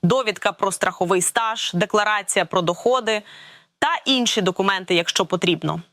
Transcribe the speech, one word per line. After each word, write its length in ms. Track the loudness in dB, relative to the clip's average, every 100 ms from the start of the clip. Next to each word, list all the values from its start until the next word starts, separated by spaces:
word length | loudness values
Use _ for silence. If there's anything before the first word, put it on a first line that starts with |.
довідка 480 | 2 2 0 -2 -2
про 200 | 0 -2
страховий 500 | 0 -2 0 0 2
стаж, 500 | 2 0 -2 -4 -4
декларація 720 | -2 0 2 2 0 0 -2 0
про 160 | 0
доходи 600 | 0 0 2 2 2 -2 -4 -20 -20 -20 _ _
та 220 | -2 -2 0
інші 360 | 0 2 0
документи, 540 | 0 0 0 0 0 0
якщо 300 | 0 -2 -2
потрібно. 560 | 0 0 0 -2 -6 -8